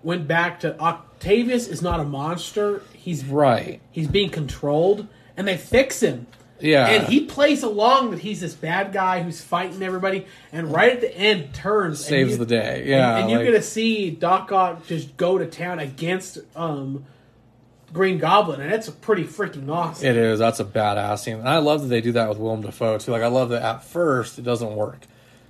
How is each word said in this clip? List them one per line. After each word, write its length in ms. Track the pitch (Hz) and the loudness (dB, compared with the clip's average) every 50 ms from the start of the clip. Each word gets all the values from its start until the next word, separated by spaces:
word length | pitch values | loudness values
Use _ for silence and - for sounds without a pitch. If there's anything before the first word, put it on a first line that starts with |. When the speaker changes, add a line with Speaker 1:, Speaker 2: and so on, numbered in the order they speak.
| - | -6
Speaker 1:
went 240 | 156 175 175 151 139 | -4 -4 -4 -2 0
back 320 | 165 170 170 175 170 - | 0 0 0 0 -4 -4
to 180 | - 160 143 - | -6 -6 -4 -2
Octavius 880 | 156 165 165 - - - - - - 175 202 233 240 240 254 240 226 196 | -2 -2 -2 -2 -8 -20 -18 -8 0 2 2 2 4 2 0 -2 -2 -4
is 140 | 165 135 | -6 -4
not 180 | 165 175 170 165 | -4 -2 -2 -2
a 40 | 147 | -2
monster. 760 | 143 139 135 143 156 170 170 - - - 208 208 208 202 196 - - - | -4 -4 -6 -4 -6 -6 -6 -8 -8 -4 -2 -2 -2 -2 -4 -8 -14 -20
He's 320 | - - 185 170 139 127 | -14 -10 -8 -8 -6 -6
Speaker 2:
Right. 560 | 139 135 147 147 135 117 107 - - - - - _ | -2 2 4 4 4 4 2 0 -6 -12 -14 -16 _
Speaker 1:
he's 160 | - 170 160 147 | -8 -6 -4 0
being 220 | - 196 202 175 | 0 0 0 0
controlled, 760 | - 165 151 135 - - - 143 143 151 170 190 208 214 - - - - - _ - - | -2 -6 -8 -8 -8 -6 -4 -2 0 2 2 2 2 0 -2 -14 -16 -20 -20 _ -10 -6
and 100 | 190 202 | -4 -2
they 100 | 185 165 | -4 -4
fix 440 | - - - 240 269 262 - - | -4 0 2 4 4 2 0 0
him. 260 | 233 170 135 120 120 - - - - _ _ - | 0 0 0 -2 -10 -16 -20 -20 -20 _ _ -4
Speaker 2:
Yeah. 280 | - 156 156 139 127 113 | 2 4 6 6 6 6
Speaker 1:
And 200 | 226 208 - - | 6 4 4 4
he 140 | - 294 | 2 2
plays 420 | 311 - - 277 285 311 285 - 254 | 2 0 0 2 4 4 4 2 0
along 480 | 233 208 202 214 247 262 269 254 233 | -2 0 4 4 6 6 6 4 0
that 80 | 190 160 | -4 -6
he's 200 | - 208 208 160 | -6 -8 -8 -6
this 140 | 175 156 - | -8 -8 -8
bad 400 | - - 160 165 185 196 196 190 | -8 -6 -4 -2 -2 -2 -2 -2
guy 280 | 196 185 185 185 180 170 | -2 0 0 0 0 -2
who's 180 | 175 156 - | -6 -8 -10
fighting 400 | - - - 175 185 185 160 190 190 | -10 -4 -4 -4 -4 -4 -8 -8 -6
everybody, 420 | 185 190 185 180 190 196 190 185 - - - - - - | -6 -4 -2 -2 -2 -2 -4 -6 -10 -18 -20 -20 -14 -10
and 180 | 160 165 156 | -8 -6 -2
right 220 | 147 165 202 240 254 | 2 4 6 6 4
at 80 | 240 | 4
the 140 | 233 - - | -2 -4 -2
end 380 | 165 196 214 214 185 143 131 - | 0 2 2 2 2 0 -8 -12
turns 460 | - - 190 214 214 196 170 151 - | -8 -4 0 0 0 0 0 -2 -6
and 60 | - - | -4 0
Speaker 2:
Saves 240 | 151 135 131 127 | 2 2 4 2
Speaker 1:
you, 60 | - 120 | 2 0
Speaker 2:
the 80 | 120 | 0
day. 340 | 113 117 113 107 120 127 131 | 0 0 0 0 0 -4 -4
Speaker 1:
and, 80 | 127 139 | 0 2
Speaker 2:
Yeah, 280 | 139 135 131 123 113 110 | 4 4 6 4 4 2
Speaker 1:
and 120 | 110 110 | 2 2
you 80 | 113 120 | 2 2
Speaker 2:
like 80 | 117 254 | 4 4
Speaker 1:
get 40 | |
to 100 | 233 214 | 4 4
see 480 | - - - 220 226 226 220 214 202 180 | 2 0 -4 0 0 0 2 0 -2 -4
Doc 400 | 151 - 170 170 185 185 185 - | -4 -2 0 2 2 2 0 0
Ock 340 | 202 190 185 180 165 165 - - | 2 2 2 2 0 -6 -10 -8
just 300 | 175 156 135 - - - | -6 -6 -6 -8 -6 -2
go 200 | 175 175 185 190 | 0 2 2 0
to 80 | 170 | 0
town 340 | - - - 170 175 180 170 | -4 -8 -8 -8 -6 -6 -6
against, 580 | 151 139 135 - 160 170 180 190 185 - - - - - - | -8 -10 -8 -6 -4 -4 -4 -4 -6 -8 -16 -18 -18 -16 -10
um, 500 | 160 170 160 151 139 135 135 139 143 139 - - _ _ _ _ _ _ _ _ _ _ _ _ _ _ - | -6 -6 -4 -4 -6 -6 -6 -8 -8 -10 -14 -20 _ _ _ _ _ _ _ _ _ _ _ _ _ _ -8
Green 260 | 156 165 190 190 185 160 | -2 0 0 0 0 0
Goblin, 440 | 147 160 185 208 208 170 147 135 | 2 4 4 4 4 2 -2 -6
and 100 | 139 151 202 | -4 -4 -4
it's 160 | 226 220 - | -4 -4 -6
pretty 340 | 147 - - - 214 190 151 | -16 -8 -2 0 0 0 -2
freaking 460 | - - - 202 165 - 147 135 135 | -6 -6 -8 -8 -8 -8 -10 -8 -6
awesome. 360 | 156 175 170 160 - - - 135 | -4 -4 -4 -4 -6 -2 0 2
Speaker 2:
It 80 | 123 117 | 2 4
is. 220 | 117 113 110 107 | 4 2 2 2
That's 200 | 113 113 110 - | 2 2 0 0
a 60 | 110 | -4
badass 540 | 101 - 113 107 104 101 104 101 104 104 104 | -4 -2 0 0 0 0 0 -2 -2 -4 -4
scene. 160 | - - 113 | -4 -8 -8
And 120 | 110 113 131 | -6 -2 0
I 80 | 147 165 | 2 2
love 220 | 151 147 151 151 143 | 4 2 2 2 0
that 40 | 131 | 0
they 140 | 123 113 | 0 0
do 100 | 110 120 120 | 0 0 0
that 160 | 117 113 107 | 0 0 0
with 80 | 104 104 | -2 -4
Willem 220 | 110 113 113 110 | -4 -4 -4 -4
Dafoe, 360 | 107 101 110 - 120 113 110 107 | -6 -8 -8 -4 -2 0 0 -2
too. 120 | - - | -2 -2
Like, 100 | 120 113 | -2 0
I 60 | 113 120 | 0 2
love 220 | 123 131 127 120 | 2 2 0 0
that 120 | 120 117 | -2 -2
at 220 | - - - - - | -2 -2 -4 -6 -8
first 540 | - - 165 175 160 135 123 113 - - - | -8 -4 0 0 2 2 0 -2 -4 -8 -10
it 40 | 123 | -4
doesn't 320 | 123 120 110 117 110 107 | -4 -2 -2 -4 -6 -4
work. 240 | 107 107 110 135 - - - _ _ _ _ _ _ _ | -4 -6 -6 -8 -14 -20 -20 _ _ _ _ _ _ _